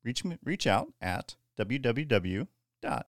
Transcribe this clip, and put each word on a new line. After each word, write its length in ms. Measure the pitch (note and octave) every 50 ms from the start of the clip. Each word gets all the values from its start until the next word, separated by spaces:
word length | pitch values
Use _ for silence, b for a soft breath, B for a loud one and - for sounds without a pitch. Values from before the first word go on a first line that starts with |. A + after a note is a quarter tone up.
| -
reach 200 | A#2 B2 - -
me, 140 | F#3 E3 - -
reach 240 | - F3+ G3+ -
out 260 | - F#2+ A2 D4+ D#4+ - _
at 340 | F#2 F#2 F2+ - - - - _ _ _ _
w 220 | - G#2+ G2 B2 C#3
w 260 | C3 A#2+ A#2 C3+ D#3
w 420 | C#3+ A#2 G2+ F2+ F#2 F#2 G2 F3 - _ _ _ _ _ _ -
dot 240 | - - A#2 - _ _